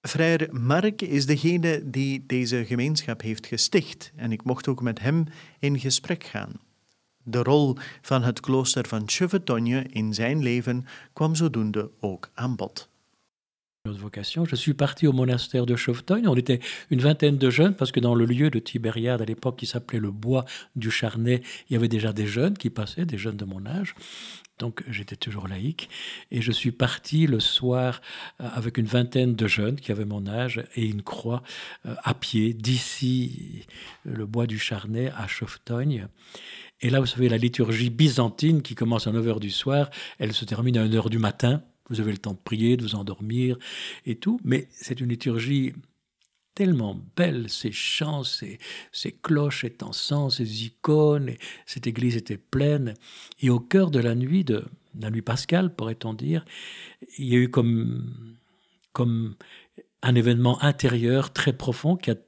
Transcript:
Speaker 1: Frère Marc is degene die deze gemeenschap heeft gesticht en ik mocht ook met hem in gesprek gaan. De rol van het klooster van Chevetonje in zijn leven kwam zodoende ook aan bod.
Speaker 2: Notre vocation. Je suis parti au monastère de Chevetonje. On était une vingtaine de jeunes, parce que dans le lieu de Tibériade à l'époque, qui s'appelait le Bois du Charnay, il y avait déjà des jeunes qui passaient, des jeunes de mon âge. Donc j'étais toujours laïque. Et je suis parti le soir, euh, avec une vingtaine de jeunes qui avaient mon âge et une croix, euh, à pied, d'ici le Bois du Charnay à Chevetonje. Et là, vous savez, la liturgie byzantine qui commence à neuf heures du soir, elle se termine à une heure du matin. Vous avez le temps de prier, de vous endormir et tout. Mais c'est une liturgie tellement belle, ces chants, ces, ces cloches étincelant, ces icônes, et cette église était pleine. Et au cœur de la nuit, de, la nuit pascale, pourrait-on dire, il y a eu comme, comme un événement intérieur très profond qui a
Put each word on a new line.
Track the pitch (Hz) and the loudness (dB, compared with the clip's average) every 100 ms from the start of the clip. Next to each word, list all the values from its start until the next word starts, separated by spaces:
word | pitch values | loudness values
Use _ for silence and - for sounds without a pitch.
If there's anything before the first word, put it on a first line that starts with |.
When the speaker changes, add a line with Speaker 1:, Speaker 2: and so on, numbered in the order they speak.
| - | -4
Speaker 1:
Frère | 139 165 165 156 | 0 2 2 0
Marc | 127 120 151 214 214 | -2 2 2 2 -2
is | 208 143 135 | -2 0 2
degene | 147 160 175 165 151 143 | 2 4 2 2 0 -2
die | 135 135 135 131 | -2 -2 -2 -2
deze | 127 120 123 | -2 0 -2
gemeenschap | 113 120 131 151 - 113 | 0 0 0 -2 -4 -6
heeft | 110 110 - | -6 -6 -6
gesticht | 117 - 196 147 - - 151 | -2 2 2 0 -12 -18 -8
en | 117 | -4
ik | 110 | -4
mocht | 127 127 - | -2 -2 -2
ook | 127 | -2
met | 123 110 | -2 -2
hem | 127 160 156 - - _ | 0 2 0 -6 -20 _
in | 143 139 | -2 0
gesprek | 131 - - 175 | 0 -2 -2 -6
gaan. | - 104 104 - _ _ _ _ _ _ | -6 -10 -10 -14 _ _ _ _ _ _
De | - 120 | -4 -2
rol | 123 147 143 127 - - | 2 2 2 -2 -8 -18
van | - 131 | -2 0
het | 120 110 | 0 -2
klooster | - 131 127 - 120 | -2 0 0 -2 -4
van | 113 107 | -6 -4
Chevetonje | - 180 190 180 117 117 131 131 | -2 0 -2 -2 -2 0 -2 -4
in | 107 110 | -4 -4
zijn | 107 117 151 | -2 -2 0
leven | 131 123 120 123 127 - - | 0 0 -2 -4 -6 -16 -20
kwam | - 156 | -2 0
zodoende | 160 165 117 107 107 107 _ | 2 0 0 -2 -2 -6 _
ook | 104 90 - | -6 -6 -12
aan | - 127 120 | -8 -6 -4
bod. | 98 - - _ _ _ _ _ _ _ _ _ | -8 -10 -18 _ _ _ _ _ _ _ _ _
Speaker 2:
Notre | 107 101 | -10 -10
vocation. | 101 - 101 160 170 | -10 -10 -8 -4 -2
Je | 120 | 0
suis | - 139 | 0 0
parti | 143 - 151 | 0 2 2
au | |
monastère | 131 127 123 - 127 | 4 2 0 0 0
de | 120 120 | 2 0
Chevetonje. | - 120 - 202 226 | 0 -2 0 2 4
On | 127 | 4
était | 123 123 - - - | 4 0 0 -12 -2
une | 127 | 4
vingtaine | 139 151 147 143 | 4 6 4 6
de | 131 | 4
jeunes, | 123 175 | 6 4
parce | 196 131 | 4 0
que | - | 2
dans | 120 120 | 4 4
le | 117 | 4
lieu | 123 151 | 4 4
de | 120 | 2
Tibériade | - 120 113 113 117 120 | -2 -4 -2 -2 0 0
à | |
l'époque, | 110 113 127 127 | -2 -2 -4 -4
qui | 113 | -6
s'appelait | 120 - 117 | -8 -4 -4
le | 104 | -4
Bois | 101 113 131 123 - - | -4 0 0 0 -12 -10
du | - 113 | -6 -2
Charnay, | - 113 113 117 123 - - - | 0 -2 0 2 2 0 -18 -2
il | |
y | 120 | 2
avait | 117 | 4
déjà | 113 110 | 2 0
des | 104 104 | -2 -2
jeunes | 107 165 202 | 2 0 0
qui | 120 | -4
passaient, | - 104 - 175 | -4 -6 -4 -4
des | 110 | -2
jeunes | 107 104 | -6 -6
de | |
mon | 95 95 | -8 -8
âge. | 101 165 190 - - - - - - _ | -6 -6 -6 -8 -18 -16 -16 -18 -20 _
Donc | 120 113 - | -8 -8 -8
j'étais | 104 101 | -8 -8
toujours | 98 - 101 95 | -8 -8 -6 -6
laïque. | 95 117 165 - - - - - | -4 -4 -4 -10 -14 -14 -14 -6
Et | 123 | -2
je | 117 | 0
suis | 110 120 | 0 -2
parti | 117 123 - - 151 156 | 0 -2 -2 -2 4 4
le | 117 | 4
soir, | 101 - 123 127 127 123 - - - _ | 2 0 0 0 0 -4 -12 -16 -16 _
euh, | 131 | -8
avec | 127 117 120 | -4 -2 0
une | 110 | 2
vingtaine | 123 120 131 127 113 | 2 2 2 2 2
de | 107 | 2
jeunes | - 107 139 | 2 0 -2
qui | - | -4
avaient | 104 | -4
mon | 104 104 98 | -2 -4 -4
âge | 110 127 113 - | -4 -4 -4 -6
et | - | -2
une | 110 104 | -2 -2
croix, | - - 113 120 127 - - - | -6 -8 -4 -4 -6 -16 -14 -14
euh, | - 113 | -12 -8
à | - | -4
pied, | - - 110 110 | -4 0 2 2
d'ici | 113 113 127 - - 127 127 123 123 - - - - - - | 0 0 0 -2 -4 0 0 -2 -8 -14 -14 -16 -20 -20 -16
le | - 113 104 | -10 -8 -4
Bois | 117 117 | -2 0
du | 107 | -2
Charnay | - 104 104 113 131 | -4 -6 -6 -4 -4
à | 135 101 | -6 -8
Chevetonje. | - 107 - - 120 143 127 98 _ - - - - - _ | -6 -8 -10 -6 -2 0 -2 -6 _ -20 -20 -18 -18 -20 _
Et | 120 | 2
là, | 135 | 2
vous | 123 | 2
savez, | 120 123 | 2 4
la | 113 | 4
liturgie | 120 120 110 110 123 | 2 2 2 2 0
byzantine | 117 151 127 117 - 151 160 | 6 6 6 2 2 4 4
qui | - | 2
commence | 117 117 117 107 | -2 0 0 0
à | |
neuf | 113 113 | 0 0
heures | 107 | 0
du | 101 | -2
soir, | - - 139 139 - - - | -4 0 2 2 -4 -16 -6
elle | 107 | -4
se | 107 | -2
termine | 110 107 123 120 | -4 0 2 4
à | |
une | 110 | 4
heure | 113 113 | 4 2
du | 113 | 2
matin. | 107 - 123 147 - _ _ | 0 2 2 2 -2 _ _
Vous | 113 | -2
avez | 107 | -2
le | 101 | -2
temps | 110 | -6
de | 95 | -8
prier, | - 107 113 123 | -6 0 2 2
de | |
vous | 110 107 | 0 -4
endormir | 101 95 107 117 127 123 - - - - | -6 -8 -4 0 0 -2 -8 -12 -12 -12
et | - 110 | -8 -4
tout. | - 240 | -2 -2
Mais | - 131 - | 2 0 0
c'est | - - 123 | -16 -10 -4
une | 123 | -2
liturgie | 120 139 113 120 139 131 - - _ _ _ _ _ _ | -2 0 -2 0 0 0 -6 -18 _ _ _ _ _ _
tellement | - 196 151 104 92 95 | 0 4 4 2 -4 -8
belle, | - 175 131 113 | 0 2 2 -4
ces | - 110 | -4 -6
chants, | 101 - - 151 151 | -4 -4 -2 -2 -4
ces, | 127 - 104 110 - - - | -4 -6 -8 -14 -14 -16 -14
ces | - - | -8 -8
cloches | - - 151 147 - | -8 0 2 2 -2
étincelant, | 120 - - - - 143 139 | -6 -8 -10 -6 -2 0 0
ces | 123 113 107 | 0 -2 -4
icônes, | 113 _ - 151 151 147 131 | -8 _ 2 6 6 4 0
et | 120 - - | -6 -12 -18
cette | - - 120 | -14 -6 -4
église | 113 123 117 | 0 0 0
était | - 101 | -4 -10
pleine. | _ 131 143 147 123 107 - - - - | _ 2 2 2 -2 -6 -16 -20 -20 0
Et | 131 | 4
au | 120 | 4
cœur | 120 190 185 | 6 4 6
de | 135 | 4
la | 117 117 | 4 2
nuit, | 127 180 | 2 2
de, | 151 107 - - _ 110 | 4 0 -2 -16 _ -10
la | 110 | -4
nuit | 113 | -4
pascale, | 107 120 - 170 185 - | -2 -2 2 2 2 -2
pourrait-on | 110 113 113 | -6 -4 -6
dire, | 110 135 165 - - - - - - - - | -4 -2 -2 -2 -18 -18 -18 -20 -20 -18 -8
il | 135 | 4
y | |
a | 120 | 4
eu | 123 | 6
comme, | 127 117 113 117 120 120 120 113 117 _ _ _ _ _ | 4 4 2 0 -4 -6 -10 -16 -20 _ _ _ _ _
comme | - 120 113 110 - - - _ - - _ | -2 0 0 -2 -8 -20 -20 _ -20 -20 _
un | 127 123 | 4 6
événement | 117 120 123 120 | 6 6 4 4
intérieur | 147 139 131 120 117 131 135 | 2 4 2 2 2 2 2
très | - - | 0 0
profond | 123 - 120 156 | 0 -2 0 2
qui | 180 - | 2 0
a | 113 | -2